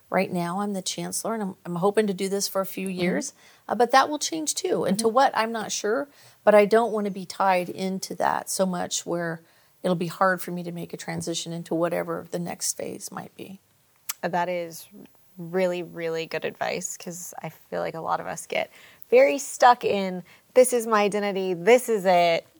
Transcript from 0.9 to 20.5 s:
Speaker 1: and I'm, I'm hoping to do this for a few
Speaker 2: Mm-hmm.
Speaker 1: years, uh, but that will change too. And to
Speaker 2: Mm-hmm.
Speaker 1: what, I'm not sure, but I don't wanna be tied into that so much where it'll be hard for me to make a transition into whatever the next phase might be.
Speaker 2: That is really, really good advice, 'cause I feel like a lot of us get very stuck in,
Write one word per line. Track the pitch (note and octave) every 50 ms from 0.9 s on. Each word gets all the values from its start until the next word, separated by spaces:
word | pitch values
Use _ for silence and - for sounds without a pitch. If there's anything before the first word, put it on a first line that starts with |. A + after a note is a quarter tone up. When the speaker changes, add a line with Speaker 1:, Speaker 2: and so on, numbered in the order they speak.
| - - E3+ F3+ F#3 - - G3 A3+
Speaker 1:
and | A3+ G#3
I'm, | F#3 F#3+ - _
I'm | F3+ F3
hoping | F3 F3 G3+ G3+ A3 A3 G#3
to | F#3+
do | F3+ G3 F#3+
this | G3 G3+ G3+ -
for | - G3
a | G3
few | F#3+ - - F#3+ F#3+
Speaker 2:
Mm-hmm. | F#3 F3+
Speaker 1:
years, | F3 F3+ - C#4 - - - _ _ - - _ _ -
uh, | G#3+
but | G#3 A#3+ A#3
that | B3 C4 C4 -
will | D4+ D4
change | - - E4 D#4+ D#4 D4 -
too. | - - F#4 F4 F#3 -
And | - G3 G3+
to | A3+
Speaker 2:
Mm-hmm. | A3+ G#3+
Speaker 1:
what, | B3+ C#4 - -
I'm | - A3 A3+
not | A3+ A3+ G#3+ -
sure, | - - - G#3 A3 C#4 C#4+ C#4+ _ _ - - _ _ _
but | A3 G#3
I | G#3 G#3
don't | G3 A3 A3 A#3 A3
wanna | G3+ G#3+ G#3 G#3
be | F#3+ G3 F#3
tied | - - - F#3+ G3 F#3 F3+ F3+ E3
into | - - F#3+ F#3+ F#3+ F#3+ - - F#3
that | F3 - C#2 - - - -
so | - - F#3+
much | F#3 F3+ F3 F#3 - - - -
where | E3+ E3+ E3+ E3+ E3 E3 E3 - _ _ _ _ _ _ _ -
it'll | F3+ F#3
be | E3+ F#3 E3+
hard | E3 - G3 F#3+ F#3 F3+
for | - -
me | F3 F3+ F3
to | E3+
make | F3 E3+ E3+ E3+ -
a | -
transition | - - E3 E3+ E3+ - E3 E3 - E3+ E3
into | E3 E3+ - -
whatever | D#3+ E3+ F3 F3 F3 E3+ F3 E3 E3+ - E3+
the | - F3
next | F3 E3+ - - - - - -
phase | - - - - - -
might | - F#3+ - - -
be. | - - - G3 - _ _ _ _ _ _ _ _ _ - - -
Speaker 2:
That | - F3+ E3+ F3 F3 F3
is | F3+ F3 E3+ E3 E3 E3 - - G3+ G#3 - - _ _ _ _ _ F#3
really, | F3 E3 E3+ F#3 F#3 F3+ F3 F3+
really | F3 E3 E3 E3 E3+ E3 D#3+ D#3+ E3 D#3+
good | - D#3 D#3
advice, | D3+ D3 - - - - E3 F#3 - - -
'cause | - F#3 E3+ F3 F3+ - - -
I | - D#3+
feel | - - _ _ - F3
like | F3 - D#3+
a | D#3+
lot | D#3+ E3+ E3+ E3
of | E3+ F3+
us | F3+ E3+ -
get | - - - - - - - - - - _ _ _
very | - B3 C4+ C#4+ C#4+ C#4
stuck | - - - - C#4 B3 B3 A#3+ -
in, | - - G3+ G3 F#3+ F#3 F3+ E3+ - - _ _ _